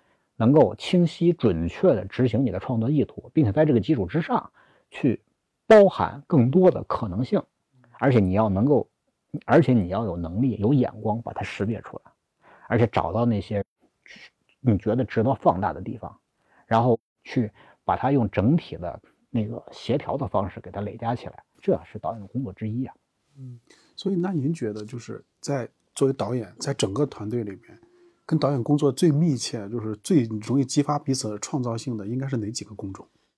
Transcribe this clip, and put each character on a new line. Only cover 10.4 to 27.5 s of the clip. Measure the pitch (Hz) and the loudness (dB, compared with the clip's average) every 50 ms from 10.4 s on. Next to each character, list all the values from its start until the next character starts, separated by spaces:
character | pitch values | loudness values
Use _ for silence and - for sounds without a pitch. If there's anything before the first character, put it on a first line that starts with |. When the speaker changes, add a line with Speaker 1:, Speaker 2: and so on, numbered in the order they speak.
Speaker 1:
力、 | 135 131 101 | 0 0 0
有 | - 98 117 151 | 0 2 4 4
眼 | 127 120 - - 107 | 4 2 0 -2 -4
光 | 110 110 107 117 | -4 -4 -4 -4
把 | - 107 | -6 -8
它 | - - | -8 -8
识 | - - - - 101 | -8 -8 -6 -4 -4
别 | 110 113 - | -4 -4 -6
出 | - - - - _ | -10 -14 -18 -18 _
来， | _ _ _ _ _ _ _ _ _ - _ - | _ _ _ _ _ _ _ _ _ -20 _ -6
而 | - 110 | -2 0
且 | 110 117 | 2 2
找 | 107 - 95 - 85 92 | 2 2 0 -2 0 0
到 | 113 120 | 0 0
那 | 120 110 101 | 2 0 0
些 | - - 107 101 - _ _ _ _ _ _ _ _ - - - - - _ _ _ _ _ _ | -2 -4 -4 -4 -4 _ _ _ _ _ _ _ _ -20 -20 -20 -20 -20 _ _ _ _ _ _
你 | - 123 104 | 0 2 2
觉 | 90 - 107 113 | 2 2 0 -2
得 | 127 120 | -2 -2
值 | - - 113 104 | -2 -2 0 0
得 | 131 - | 0 0
放 | - - 170 - - | 0 2 2 2 2
大 | - 87 | 0 -4
的 | - - | -6 -8
地 | 95 - - | -10 -12 -12
方， | - - - - _ _ _ _ _ _ _ _ _ _ | -12 -12 -16 -16 _ _ _ _ _ _ _ _ _ _
然 | - 113 113 117 | 0 2 2 4
后 | 127 113 - _ _ _ _ - | 4 2 0 _ _ _ _ -16
去 | - - 131 113 101 - _ - _ _ _ _ | -6 -2 -2 -2 -2 -4 _ -20 _ _ _ _
把 | - 90 | -4 -2
它 | 87 101 131 | -2 0 0
用 | 143 135 113 98 | 2 2 0 0
整 | - 98 95 123 165 | 0 2 2 4 2
体 | 175 - - - | 2 0 -4 -10
的 | 85 85 87 - - - _ _ _ _ _ | -10 -10 -10 -10 -12 -16 _ _ _ _ _
那 | - 117 107 | -4 -4 -4
个 | 110 - - - - | -4 -6 -10 -14 -16
协 | - - - - 120 | -18 -10 -6 -4 -4
调 | 143 - - - | -4 -4 -6 -6
的 | - - | -6 -4
方 | - - 95 101 98 | -4 -2 -2 -4 -4
式 | - - | -6 -12
给 | - - | -14 -12
它 | - 98 | -10 -8
累 | 104 104 - | -8 -8 -8
加 | 117 117 117 123 | -6 -6 -4 -4
起 | - - | -6 -8
来， | - - - - _ _ _ | -12 -18 -20 -20 _ _ _
这 | - 196 151 - - | -2 -2 -2 -2 -4
是 | - - | -8 -14
导 | 104 - 80 | -10 -8 -8
演 | 113 113 | -8 -8
的 | 98 | -10
工 | - - 127 139 | -10 -8 -8 -8
作 | 95 | -8
之 | 90 - 113 107 | -8 -8 -8 -6
一 | 110 123 131 | -4 -6 -6
啊。 | - - _ _ _ _ _ _ _ 143 135 | -8 -10 _ _ _ _ _ _ _ _ -20
Speaker 2:
嗯， | 131 127 120 117 _ _ _ _ _ _ _ | -18 -18 -18 -20 _ _ _ _ _ _ _
所 | - - 190 | -8 -6 -4
以 | 196 | -2
那 | 175 175 196 | -2 -2 -2
您 | 190 151 127 151 170 | -2 -2 -2 -2 -4
觉 | - 123 107 104 | -4 -6 -6 -6
得 | 107 107 | -8 -10
就 | 107 123 120 | -12 -12 -14
是 | - - 113 - - _ _ _ | -12 -14 -16 -16 -16 _ _ _
在 | - - 143 131 117 - _ _ _ _ - | -8 -6 -6 -6 -6 -8 _ _ _ _ -2
作 | - 139 | 0 0
为 | 135 135 | 2 2
导 | - 143 104 123 | 0 -4 -4 -4
演， | 127 104 95 - - | -4 -6 -8 -12 -10
在 | - 139 135 | -8 -6 -4
整 | - - 98 98 | -2 -2 -2 -2
个 | 127 147 | -2 -4
团 | 135 - - 104 107 | -4 -4 -8 -8 -6
队 | 117 120 110 | -4 -4 -6
里 | 101 | -6